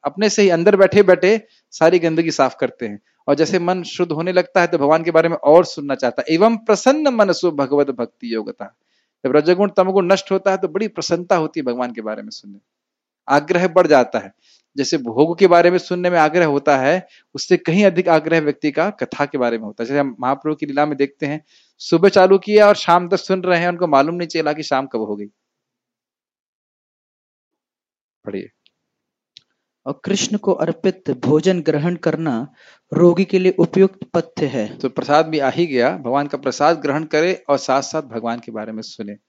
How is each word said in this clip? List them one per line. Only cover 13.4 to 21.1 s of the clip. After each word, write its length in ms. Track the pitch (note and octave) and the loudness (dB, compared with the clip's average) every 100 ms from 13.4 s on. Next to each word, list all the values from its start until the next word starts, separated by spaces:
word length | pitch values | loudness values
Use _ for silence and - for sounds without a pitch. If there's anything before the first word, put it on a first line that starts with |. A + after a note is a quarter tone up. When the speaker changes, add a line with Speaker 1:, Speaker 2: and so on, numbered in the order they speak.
| D3+ F3 F3+ | 2 0 2
Speaker 1:
बढ़ 200 | E3 E3+ | 2 6
जाता 320 | C#3+ A#2+ A#2+ | 4 4 -4
है। 140 | G2 _ _ _ _ C#3 | -8 _ _ _ _ -6
जैसे 200 | C3+ D#3+ | -4 -4
भोग 420 | A#2+ A2+ D#3 E3+ | -4 0 0 4
के 80 | F#3+ | 4
बारे 240 | E3+ F3 | 6 4
में 60 | F3+ | 2
सुनने 320 | - F3+ F3+ | -4 -4 -2
में 100 | E3+ | 2
आग्रह 260 | D3+ E3+ D#3+ | 2 2 2
होता 320 | C#3+ C#3+ C3+ | 0 2 2
है, 300 | C3 F3+ - _ _ | 2 -2 -4 _ _
उससे 240 | C#3 - F3+ | -14 -2 -2
कहीं 280 | - F3 G3+ | 2 2 2
अधिक 240 | F3 F3 | 2 2
आग्रह 300 | D#3+ D#3 E3 | 2 2 0
व्यक्ति 320 | D3 C#3+ D3+ | 0 -2 -4
का 180 | C#3+ F#3 | -2 -4
कथा 360 | G3+ B2 - C#3+ | -4 -10 -4 -4
के 120 | C#3+ | -2
बारे 200 | A#2+ A#2 | -2 -2
में 80 | G#2+ | -8
होता 180 | G#2+ | -10
है। 40 | A#2+ | -4
जैसे 120 | C#3+ | -2
हम 160 | C#3 A#2 | -4 -4
महाप्रभु 360 | B2+ C3+ D#3 D3 | -6 -4 -6 -8
की 100 | D3 | -6
लीला 200 | C#3 D3+ | -2 -2
में 120 | C#3 | -2
देखते 280 | C#3 | -4